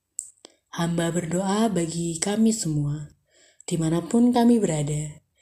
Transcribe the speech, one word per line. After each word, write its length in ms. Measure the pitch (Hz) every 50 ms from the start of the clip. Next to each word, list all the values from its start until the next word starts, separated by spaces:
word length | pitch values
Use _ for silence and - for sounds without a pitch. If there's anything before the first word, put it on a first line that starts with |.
| _ _ _ - - - - _ - - _ _ _ _ -
Hamba 400 | - 170 170 170 170 170 170 165
berdoa 560 | 175 175 160 165 180 196 190 196 208 226 226
bagi 480 | 185 170 170 160 160 170 170 170 165
kami 320 | 165 - 196 208 214 220 226
semua, 640 | 214 - - 160 151 147 147 143 147 151 151 - - _ _ _ _ _ _ _ _ _ _ -
dimanapun 640 | 175 170 160 160 165 170 170 - - 233 240 247 240
kami 240 | 240 233 233 240
berada, 640 | 226 202 175 160 151 147 147 151 151 151 151 151 - _ _ _ _